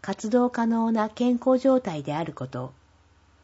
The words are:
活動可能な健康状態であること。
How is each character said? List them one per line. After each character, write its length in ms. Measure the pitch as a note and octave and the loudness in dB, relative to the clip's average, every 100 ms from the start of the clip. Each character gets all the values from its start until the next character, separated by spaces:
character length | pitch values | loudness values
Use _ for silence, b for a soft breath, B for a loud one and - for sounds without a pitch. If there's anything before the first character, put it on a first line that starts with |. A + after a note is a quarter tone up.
活 280 | - G3 G#3+ | -8 -6 0
動 180 | A#3+ B3 | 2 2
可 160 | A#3+ A3+ | 0 0
能 260 | A3+ A3+ | 0 0
な 180 | A3+ G#3+ | 0 -2
健 300 | - B3 A#3+ | 0 0 2
康 160 | C4 C4 | 2 4
状 200 | C4+ C4 | 4 2
態 240 | G#3+ D#3 | 0 -6
で 120 | C#3+ D3 | -4 -4
あ 80 | |
る 100 | E3 | -6
こ 140 | - C3 | -8 -8
と。 260 | B2+ C3 - _ _ _ _ _ _ | -8 -10 -12 _ _ _ _ _ _